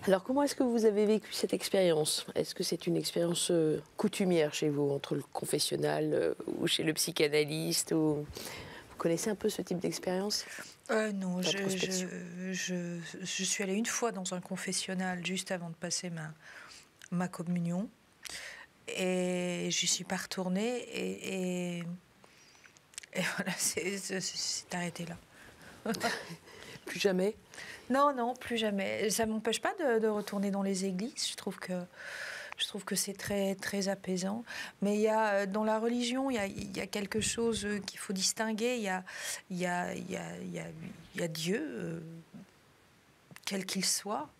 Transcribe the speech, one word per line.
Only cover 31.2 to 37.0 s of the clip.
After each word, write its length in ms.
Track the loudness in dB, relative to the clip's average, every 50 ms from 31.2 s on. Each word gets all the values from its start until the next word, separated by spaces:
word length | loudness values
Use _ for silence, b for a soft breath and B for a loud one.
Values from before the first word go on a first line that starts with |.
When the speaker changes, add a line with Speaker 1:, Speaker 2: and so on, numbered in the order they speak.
| -4 -4
Speaker 2:
Je 60 | -4
trouve 240 | -4 -6 -6 -6 -6
que, 140 | -6 -4 -4 -4 -4 -8 B B B B B B B B B B B B B
je 100 | -6 -6
trouve 160 | -4 -4 -8 -4
que 100 | -2 0
c'est 180 | 0 0 -2 -4
très, 420 | -6 -4 0 2 2 2 2 0
très 320 | -2 -4 -2 -2 0 0
apaisant. 560 | 0 -2 -2 -2 -2 -2 0 0 -2 -2 -4 -6 B B B B B B 0
Mais 140 | 2 2 4
il 60 | 6
y 60 | 6
a, 260 | 6 6 6 6 6 4
euh, 120 | 4 2
dans 180 | 2 2 2 4
la 160 | 4 4 4
religion, 500 | 4 2 2 2 2 2 2 2 2 2
il 40 | 2
y 40 | 2
a, 60 | 0
il 280 | 0 -2 -4 -6 -4 -4
y 60 | -4
a 60 | -4
quelque 340 | -2 -2 -4